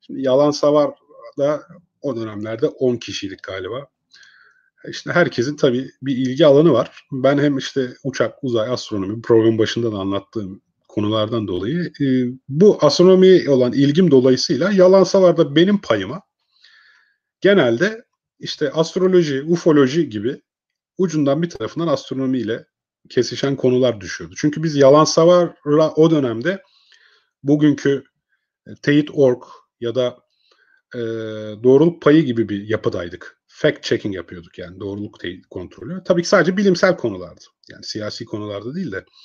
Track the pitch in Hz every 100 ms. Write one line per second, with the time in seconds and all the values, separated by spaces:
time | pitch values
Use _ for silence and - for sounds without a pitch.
0 | - 135 131 131 147 143 147 147 139 -
1 | _ - - - 139 151 - - _ _
2 | 143 117 110 101 107 117 143 - 131 120
3 | - 95 98 95 - 95 92 123 - _
4 | _ _ _ _ _ _ _ _ - 113
5 | - 147 151 - 123 147 143 123 135 -
6 | 131 127 131 131 156 139 170 120 - -
7 | _ 135 135 143 147 135 - 139 123 -
8 | 135 - 117 - 135 117 110 123 - 107
9 | 95 110 113 113 113 110 107 - 117 104
10 | 98 98 - 113 95 98 _ _ _ -
11 | 104 110 107 117 101 90 101 170 151 -
12 | 139 127 123 131 - 139 202 151 147 -
13 | 180 185 185 180 139 131 123 127 139 147
14 | 180 135 131 127 - 117 180 196 180 190
15 | 185 196 180 165 151 147 185 202 - 110
16 | 95 165 - _ _ _ _ _ _ _
17 | _ _ _ _ 185 202 185 175 190 226
18 | - _ _ _ - - 147 160 160 185
19 | 185 180 151 135 151 170 175 147 131 156
20 | 147 107 110 151 _ _ _ _ _ -
21 | 185 156 139 147 170 - 147 - 165 139
22 | - 131 135 131 104 117 - _ _ _
23 | _ - 117 120 139 139 131 127 127 110
24 | 87 - 82 - 151 151 160 143 135 151
25 | 151 - 165 180 170 - 147 147 156 156
26 | 165 156 127 113 143 196 - _ _ _
27 | _ _ _ _ 139 147 151 139 143 139
28 | - _ _ _ _ _ - 101 - 147
29 | 147 156 135 123 - - _ _ 117 117
30 | 123 123 _ _ _ _ _ _ _ 123
31 | 113 113 110 107 107 107 123 135 165 170
32 | 147 151 139 113 104 101 107 107 120 101
33 | 87 87 - _ _ _ 151 139 - 123
34 | 107 95 - 90 87 - 90 92 101 101
35 | 104 - 90 90 _ 95 87 - 123 180
36 | 180 175 170 196 165 190 196 180 190 170
37 | 113 95 85 - _ _ _ - - 110
38 | 104 - 113 107 104 101 113 165 165 95
39 | - _